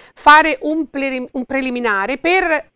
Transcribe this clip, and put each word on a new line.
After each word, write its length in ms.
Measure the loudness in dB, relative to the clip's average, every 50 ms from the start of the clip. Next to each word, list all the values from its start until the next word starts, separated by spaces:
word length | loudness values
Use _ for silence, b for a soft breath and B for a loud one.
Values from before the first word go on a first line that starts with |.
| B B B
fare 420 | 0 4 6 6 6 6 2 -2 -4
un 260 | -4 -4 -4 -4 -4 -6
pre-, 380 | -6 -6 -6 -4 -6 -6 -8 -8
un 120 | -8 -10 -8
preliminare 760 | -4 -4 -4 -4 -4 -6 -4 -2 -2 -2 -2 -2 -4 -6 -4
per 520 | -2 0 0 2 0 0 -2 -4 -4 _ _